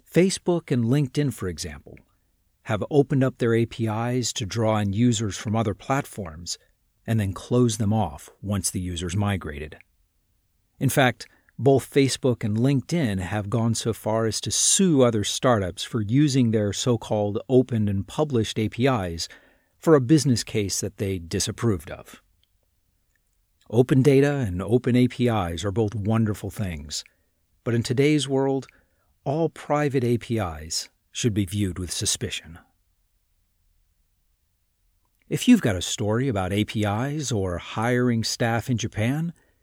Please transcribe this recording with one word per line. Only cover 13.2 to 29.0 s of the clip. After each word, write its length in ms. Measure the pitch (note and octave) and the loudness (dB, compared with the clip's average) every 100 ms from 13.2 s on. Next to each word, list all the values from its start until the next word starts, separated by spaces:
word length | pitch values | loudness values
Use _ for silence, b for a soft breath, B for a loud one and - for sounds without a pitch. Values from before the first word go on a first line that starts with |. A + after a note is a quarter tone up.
have 300 | F2 G#2+ G2+ | -4 -6 -2
gone 240 | A#2 A2+ | -2 0
so 180 | A2 A#2 | 0 -2
far 320 | G#2+ A2 A2 | -4 -2 -2
as 160 | A2+ - | 0 -2
to 100 | - | -4
sue 520 | - - - F#3+ C#3+ | 0 2 4 4 6
other 200 | A#2+ A2 | 6 4
startups 640 | G2 - C3 A2+ F#2 F2 | -2 0 2 2 0 -6
for 160 | - B2 | -6 -4
using 500 | G2+ C3 D3+ C3+ A#2 | 0 2 4 4 2
their 220 | A2 G#2 | 2 0
so-called 680 | F#2+ - A#2 - G#2+ G#2 G#2 - | 0 0 -2 0 -2 0 -2 4
opened 380 | B2+ B2+ A#2 G#2 | 4 4 0 0
and 200 | G2 - | -2 -4
published 500 | - D3+ B2 G#2 - | -2 0 2 0 -2
A 100 | G#2+ | -4
P 200 | - C3+ | 0 0
Is 400 | B2 F#2 E2+ - B B B B B | 0 -2 -6 -10 B B B B B
for 160 | - | 4
a 60 | D3+ | 4
business 420 | A#2+ D#3 C3+ A#2 | 6 4 4 0
case 380 | - A2+ G2 - | 0 -4 -2 -4
that 160 | G2+ - | -6 -4
they 240 | G2 F#2+ | -4 -4
disapproved 720 | E2 G2+ - - A#2 F#2 - | -4 -4 -2 -2 0 0 -4
of. 300 | - - - _ _ _ _ _ _ _ _ _ _ _ _ _ _ _ | -16 -18 -20 _ _ _ _ _ _ _ _ _ _ _ _ _ _ _
Open 340 | A2+ B2+ C3+ | 2 4 6
data 340 | C3 C3+ C#3+ C#3+ | 6 6 4 0
and 240 | A2 F2+ | -2 -4
open 360 | F#2 B2 B2+ B2 | 0 0 2 2
A 100 | B2 | 2
P 220 | - A#2+ | 2 0
Is 360 | A2 F2 F2 | 0 -2 -4
are 60 | G2+ | -4
both 240 | G2 G#2+ | -2 -2
wonderful 560 | G#2+ G2+ A2+ A2 G2+ G2+ | -2 -2 0 0 -2 -8
things, 540 | - G2+ D#2+ D2 - - b b _ _ _ | -6 -6 -8 -10 -12 -12 b b _ _ _
but 120 | - | -2
in 100 | A#2 | -2
today's 420 | A2+ B2+ C#3 D3+ C3+ | 0 2 2 2 0
world, 380 | C3+ C3+ C3+ - b b b | 0 0 -2 -6 b b b